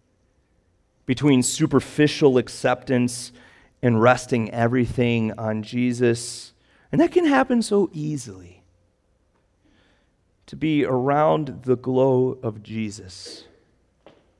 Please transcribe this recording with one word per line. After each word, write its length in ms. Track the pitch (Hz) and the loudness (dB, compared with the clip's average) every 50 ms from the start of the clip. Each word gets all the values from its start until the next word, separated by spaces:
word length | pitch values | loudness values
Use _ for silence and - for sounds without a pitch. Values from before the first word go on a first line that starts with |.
| _ _ _ _ _ _ _ _ _ _ _ _ _ _ _ _ _ _ _ _ - | _ _ _ _ _ _ _ _ _ _ _ _ _ _ _ _ _ _ _ _ -6
between 380 | - 127 - 139 151 135 127 | -6 -4 0 4 4 4 4
superficial 960 | 123 - - - 156 - 143 127 - - - - 147 147 - - 156 139 127 123 | 2 0 0 -2 -2 2 2 2 0 0 0 2 2 2 2 4 2 4 4 4
acceptance 920 | 117 - - - - 123 123 - - - 131 123 123 123 - - - - - - - - _ _ _ _ _ - | 0 0 -8 -4 -2 -2 -2 -2 -2 -2 0 0 0 0 -2 -8 -12 -14 -18 -20 -20 -20 _ _ _ _ _ -2
and 180 | - 123 113 110 | 0 2 2 4
resting 500 | 117 123 123 123 - - 131 117 110 104 | 6 4 4 2 0 -4 -2 -2 -2 -4
everything 800 | 110 120 117 117 127 127 120 - - 135 120 120 120 117 110 110 101 113 | -2 -2 0 0 2 0 0 0 0 0 0 0 2 0 -2 -2 -4 -6
on 240 | 110 110 107 110 | -6 -4 -4 -6
Jesus. 880 | 107 110 123 123 123 123 120 120 127 117 117 120 - - - - - - _ _ _ _ _ _ _ - | -8 -6 -4 -2 -2 -2 0 0 2 0 0 0 -6 -12 -14 -14 -18 -20 _ _ _ _ _ _ _ -4
And 80 | 254 262 | 0 2
that 100 | 339 339 | 2 2
can 160 | - 359 349 | 2 2 2
happen 340 | 294 277 262 269 - 247 233 | 4 2 2 2 2 0 -2
so 300 | 214 - 208 202 185 - | 0 0 0 0 0 0
easily, 680 | - 151 151 151 151 135 123 113 95 92 90 87 90 _ _ _ _ _ _ _ _ _ _ _ _ _ _ _ _ _ _ _ _ _ _ _ _ _ _ _ _ _ _ _ _ _ _ _ _ _ _ | -4 -8 -8 -8 -8 -8 -10 -14 -18 -20 -20 -20 -20 _ _ _ _ _ _ _ _ _ _ _ _ _ _ _ _ _ _ _ _ _ _ _ _ _ _ _ _ _ _ _ _ _ _ _ _ _ _
to 100 | - - | -20 -10
be 280 | 135 160 160 151 147 - | -4 -2 0 0 0 0
around 800 | - 131 123 127 139 139 151 156 160 160 156 151 135 120 123 123 | 0 0 0 0 0 2 2 2 2 2 0 -2 -6 -10 -10 -2
the 120 | 123 123 | -2 -2
glow 640 | 117 - 127 127 127 131 135 127 127 127 127 123 - | -2 0 -2 0 2 2 2 2 2 0 0 -2 -6
of 200 | - 113 107 110 | -8 -10 -10 -10
Jesus, 840 | 101 - 110 113 110 104 98 107 92 92 - - - - - - - - _ _ _ _ _ _ _ _ _ _ _ - _ _ _ _ _ | -16 -12 -8 -8 -8 -8 -10 -14 -18 -20 -20 -18 -18 -18 -20 -20 -20 -20 _ _ _ _ _ _ _ _ _ _ _ -20 _ _ _ _ _